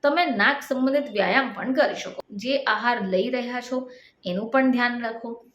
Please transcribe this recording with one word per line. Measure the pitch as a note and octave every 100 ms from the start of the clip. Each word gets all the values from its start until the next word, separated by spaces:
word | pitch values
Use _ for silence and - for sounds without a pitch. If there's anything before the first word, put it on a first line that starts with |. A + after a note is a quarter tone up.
તમે | C#4+ D#4 F4
નાક | A3 G#3+ C#4 -
સંબંધિત | B3+ C4 C#4 -
વ્યાયામ | G#3 F#3 A#3 B3+
પણ | G3+ G3 C4
કરી | C4+ -
શકો, | - - - G#3
જે | A3+ C#4
આહાર | - G#3+ A#3+ A#3 G3
લઈ | F#3 A3+ B3+
રહ્યા | A#3+ B3 A#3+
છો | B3+ B3+ - - _
એનું | - F3+ A3+
પણ | C4+ C4
ધ્યાન | B3 A#3+ A#3+ A#3
રાખો | A3+ A#3 A#3 -